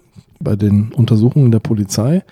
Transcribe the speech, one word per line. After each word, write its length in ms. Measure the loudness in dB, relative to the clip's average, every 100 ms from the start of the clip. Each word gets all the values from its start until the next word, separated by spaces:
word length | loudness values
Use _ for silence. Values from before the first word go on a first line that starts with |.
| _ -20 -20 -10
bei 160 | -6 -2
den 360 | 0 0 0
Untersuchungen 580 | 0 2 2 2 2 2
der 80 | 2
Polizei. 640 | 0 -4 -4 -4 -2 -2 -4